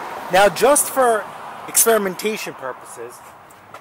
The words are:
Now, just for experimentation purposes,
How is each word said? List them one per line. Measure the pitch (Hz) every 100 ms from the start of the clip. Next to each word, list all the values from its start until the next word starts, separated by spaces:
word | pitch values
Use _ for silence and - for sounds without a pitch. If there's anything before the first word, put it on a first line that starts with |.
| - - -
Now, | 180 202
just | 160 226 285 -
for | 269 247 214 - - - - -
experimentation | - 226 220 196 175 214 214 175
purposes, | 147 131 123 - - 117 - - - - - - -